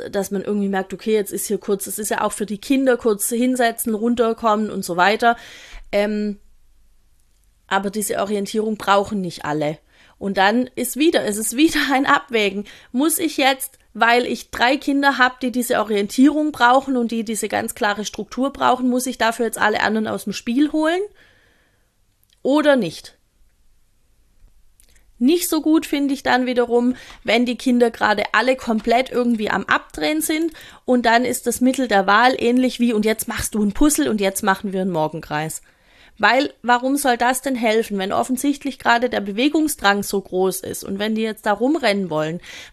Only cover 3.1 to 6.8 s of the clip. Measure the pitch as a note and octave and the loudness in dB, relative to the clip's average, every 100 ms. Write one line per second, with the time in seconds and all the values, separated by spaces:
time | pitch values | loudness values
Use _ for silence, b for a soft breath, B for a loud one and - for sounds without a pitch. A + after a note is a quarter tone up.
3.1 | G3+ - A#3 B3+ B3+ A#3 A3+ A#3 G#3+ A#3 | 0 -2 0 0 2 0 0 -4 -2 0
4.1 | A#3+ A3+ A3+ A#3 G#3 G#3+ G3 F#3 F3 F#3 | 2 0 0 0 0 -2 -4 -4 2 2
5.1 | G#3+ A#3 A#3 B B B B B G3+ G#3 | 4 2 2 B B B B B -2 0
6.1 | G#3 G#3 G3+ _ _ _ _ | -2 -4 -6 _ _ _ _